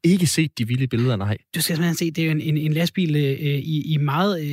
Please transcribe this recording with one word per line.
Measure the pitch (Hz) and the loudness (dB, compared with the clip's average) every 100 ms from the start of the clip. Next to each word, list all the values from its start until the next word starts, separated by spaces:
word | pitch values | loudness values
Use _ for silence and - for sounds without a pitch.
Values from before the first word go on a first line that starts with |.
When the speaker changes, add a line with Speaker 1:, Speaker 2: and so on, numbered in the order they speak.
Speaker 1:
ikke | 170 190 175 | 2 4 2
set | - 156 - | 0 -2 -2
de | 113 | -4
vilde | 127 131 | -2 0
billeder, | 113 123 107 | 0 0 0
nej. | 98 110 - | -2 -4 -6
Speaker 2:
Du | 170 | -4
skal | - 160 | -2 0
simpelthen | 170 | 0
se, | 160 170 | 0 -2
det | 156 | -2
er | 160 | 0
jo | |
en, | 156 | 0
en, | 160 151 | 0 0
en | 151 | 0
lastbil, | 156 175 - 170 147 | 0 0 0 0 2
øh, | 139 135 147 143 | 0 0 -2 -2
i, | 160 151 151 | -2 -2 0
i | 151 | 0
meget, | 147 147 196 180 147 | 0 2 0 0 -4